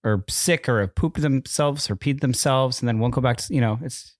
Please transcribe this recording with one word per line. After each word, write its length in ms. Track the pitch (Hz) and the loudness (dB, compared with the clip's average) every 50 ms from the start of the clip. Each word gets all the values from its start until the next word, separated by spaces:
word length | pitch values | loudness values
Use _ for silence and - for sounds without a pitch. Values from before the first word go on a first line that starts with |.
| - | 2
or 200 | 110 107 98 95 | 0 0 0 -2
sick 400 | - - - - - 170 156 - - | -2 -2 0 2 2 2 2 2 0
or 120 | 120 107 | 2 2
have 120 | 98 92 _ | 0 0 _
pooped 260 | - - 160 - - | -2 -2 -2 -2 -2
themselves 680 | 151 147 135 131 - - - - 151 147 139 143 - - | 0 0 0 0 -2 -4 -2 0 0 0 0 -2 -4 -6
or 60 | 101 | -6
peed 240 | 95 - 147 139 139 | -2 -2 -2 -2 0
themselves, 640 | 139 127 123 - - 143 131 131 135 131 127 - | 0 0 0 2 2 2 4 4 2 0 -2 -2
and 60 | - 120 | -2 0
then 100 | 117 110 | 0 2
won't 140 | 117 123 117 | 0 2 2
go 60 | 131 | 2
back 160 | 123 127 120 | 2 2 0
to, 160 | - - - - | 0 -4 -2 0
you 80 | 139 | 2
know, 180 | 120 110 107 117 | 2 2 0 -2
it's, 340 | 160 131 - - - - _ | -6 -8 -10 -12 -16 -18 _